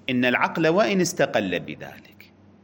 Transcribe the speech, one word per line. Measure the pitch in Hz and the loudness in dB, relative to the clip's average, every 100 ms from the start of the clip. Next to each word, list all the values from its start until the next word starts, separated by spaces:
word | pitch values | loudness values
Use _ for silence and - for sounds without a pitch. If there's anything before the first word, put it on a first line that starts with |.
| - | -4
إن | 127 127 | 0 2
العقل | 123 185 180 160 | 2 0 2 2
وإن | 175 226 196 | 2 2 2
استقل | 175 - 139 120 98 85 | 0 0 0 0 -2 -4
بذلك، | 73 71 71 69 - - - _ - - | -6 -14 -16 -18 -20 -20 -20 _ -20 -20